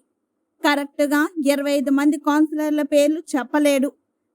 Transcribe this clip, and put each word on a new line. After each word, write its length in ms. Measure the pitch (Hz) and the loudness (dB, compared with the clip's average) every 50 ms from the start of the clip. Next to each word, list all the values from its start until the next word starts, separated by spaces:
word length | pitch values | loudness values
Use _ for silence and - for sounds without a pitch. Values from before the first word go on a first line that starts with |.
| _ _ _ _ _ _ _ _ _ _ _ _ - | _ _ _ _ _ _ _ _ _ _ _ _ -2
కరెక్ట్గా 580 | 294 294 285 285 285 _ - 294 269 294 294 311 392 370 320 269 | -2 0 0 -4 -6 _ -4 -2 0 2 0 0 -2 -4 -2 0
ఇరవై 260 | 277 285 277 277 285 | 0 0 0 0 -2
ఐదు 200 | 285 294 247 277 | -2 0 0 0
మంది 260 | 277 277 285 302 302 | 0 2 2 0 0
కౌన్సిలర్ల 640 | 294 - 302 294 302 311 302 311 302 302 302 302 302 | 0 -2 0 2 2 2 0 -2 -4 -4 -2 -2 -2
పేర్లు 380 | 294 294 302 285 285 294 311 349 | -2 0 2 2 2 2 0 -2
చెప్పలేడు 680 | - - - 262 240 247 - 294 294 285 277 269 269 285 - _ _ _ _ _ _ _ | -6 -6 -6 -6 -4 -2 -2 0 2 2 2 0 -2 -4 -6 _ _ _ _ _ _ _